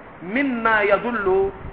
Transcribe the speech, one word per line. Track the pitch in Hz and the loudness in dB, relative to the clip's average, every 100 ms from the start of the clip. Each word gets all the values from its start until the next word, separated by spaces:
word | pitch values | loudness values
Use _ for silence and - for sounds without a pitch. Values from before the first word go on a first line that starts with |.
| - - | -20 -16
مما | 175 233 285 240 226 220 | -6 -2 -2 0 2 2
يدل | 208 196 233 226 196 190 - - - | 4 2 0 -2 2 2 2 -4 -14